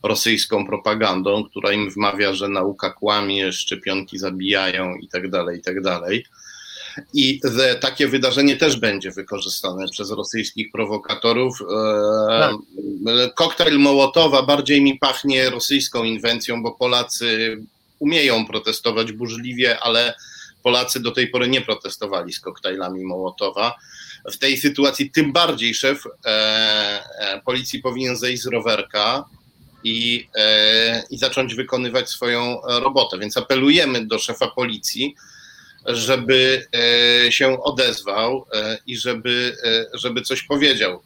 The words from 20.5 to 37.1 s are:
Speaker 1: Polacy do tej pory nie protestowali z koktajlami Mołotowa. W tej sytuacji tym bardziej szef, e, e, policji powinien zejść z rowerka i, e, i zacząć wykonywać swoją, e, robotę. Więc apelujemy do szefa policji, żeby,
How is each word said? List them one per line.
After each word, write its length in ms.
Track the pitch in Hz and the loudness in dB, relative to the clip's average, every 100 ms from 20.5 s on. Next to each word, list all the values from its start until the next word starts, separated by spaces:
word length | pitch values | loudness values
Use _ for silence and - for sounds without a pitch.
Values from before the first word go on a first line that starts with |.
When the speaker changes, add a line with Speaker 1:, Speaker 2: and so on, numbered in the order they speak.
| _ | _
Speaker 1:
Polacy 360 | 127 123 127 131 | 0 2 0 -2
do 120 | 117 | -4
tej 160 | 120 117 | -2 -2
pory 200 | 127 123 | 0 0
nie 140 | 131 | 0
protestowali 720 | 110 104 95 - 104 95 87 | -2 -6 -6 -10 -6 -6 -6
z 60 | - | -10
koktajlami 680 | 90 85 98 95 92 95 92 | -12 -10 -8 -6 -6 -8 -8
Mołotowa. 720 | 90 92 - 101 101 117 - - - - - - | -6 -6 -4 -6 -2 -2 -4 -18 -20 -20 -16 -14
W 60 | - | -2
tej 200 | 135 131 | 0 2
sytuacji 540 | 147 143 139 135 139 | 0 2 2 2 -2
tym 220 | - 147 | 2 2
bardziej 400 | 151 165 143 117 | 4 2 0 -2
szef, 300 | 110 135 143 - - - | 0 0 -2 -6 -8 -2
e, 40 | |
e, 1120 | 107 107 110 110 107 104 104 - - 104 98 - | 2 2 2 2 2 0 -4 -10 -8 -6 -6 -4
policji 360 | 127 131 135 | -4 -4 -6
powinien 360 | 131 123 127 120 | -4 -4 -4 -2
zejść 260 | 123 123 | -2 -4
z 40 | 120 | -2
rowerka 800 | 117 113 107 98 104 104 131 143 - _ _ - _ | -2 0 0 0 0 0 0 -6 -20 _ _ -20 _
i, 440 | 113 113 117 120 - 110 | -6 -2 0 -2 -4 0
e, 680 | 107 107 107 113 113 113 - | 4 6 6 4 2 0 -6
i 80 | 127 | -4
zacząć 380 | 131 131 131 117 | -2 0 -2 -4
wykonywać 540 | 127 127 123 123 120 | -4 -2 0 -2 -2
swoją, 560 | - 123 120 123 120 - | -4 -2 0 -2 -4 -2
e, 140 | 120 | 0
robotę. 400 | 123 135 113 92 | 2 2 0 -2
Więc 180 | 104 123 | -4 -4
apelujemy 680 | 120 131 135 165 151 127 110 | 0 2 6 6 4 0 -2
do 140 | 110 | -4
szefa 280 | - 113 120 | -4 -4 -4
policji, 680 | - 123 107 - - 139 143 - - - - - - - | -2 -4 -4 -8 -6 -6 -8 -20 -20 -20 -20 -20 -14 -6
żeby, 840 | 120 113 131 117 131 127 131 - 120 120 120 120 | -4 0 0 4 4 6 2 -2 0 4 4 6